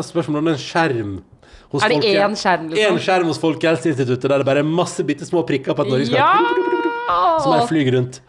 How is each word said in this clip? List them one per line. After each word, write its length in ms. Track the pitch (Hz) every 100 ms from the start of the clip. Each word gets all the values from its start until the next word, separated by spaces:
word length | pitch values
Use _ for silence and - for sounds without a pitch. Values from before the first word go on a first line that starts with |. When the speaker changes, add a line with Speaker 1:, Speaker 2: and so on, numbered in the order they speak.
Speaker 1:
spørsmålet 320 | - 170 156 147
om 60 |
det 80 | 160
er 60 | 143
en 80 | -
skjerm 540 | 175 160 120 101 95 - - - - -
hos 100 | -
Speaker 2:
Er 60 | 214
det 80 | 147
Speaker 1:
folke-, 280 | 220 196
Speaker 2:
en 120 | 202 208
skjerm, 320 | 202 170 160
liksom? 220 | 170 214
Speaker 1:
en 60 | 170
skjerm 240 | - 185 165
hos 120 | 139
Folkehelseinstituttet, 880 | 160 151 165 165 170 135 123 127 139
der 100 | 139
det 80 | 139
bare 120 | 139
er 40 |
masse 400 | 151 170 170 -
bittesmå 400 | 147 143 - 175
prikker 300 | 160 139 135
på 60 | 143
et 60 | 135
norgesskart. 320 | 131 - 254
Speaker 2:
Ja! 1160 | 311 403 466 370 - 359 339 - - 175 359 320
Speaker 1:
Som 100 | 277
er 140 | 240 240
flyg 240 | 160 131
rundt. 280 | 127 123 -